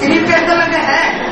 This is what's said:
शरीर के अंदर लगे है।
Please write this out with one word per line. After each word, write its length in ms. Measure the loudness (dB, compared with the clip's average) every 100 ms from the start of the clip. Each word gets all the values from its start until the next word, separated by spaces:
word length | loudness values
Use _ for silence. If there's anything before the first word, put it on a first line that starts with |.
शरीर 240 | 0 0 2
के 80 |
अंदर 240 | 2 2 0
लगे 200 | 0 -2
है। 520 | -2 0 -2 -4 -6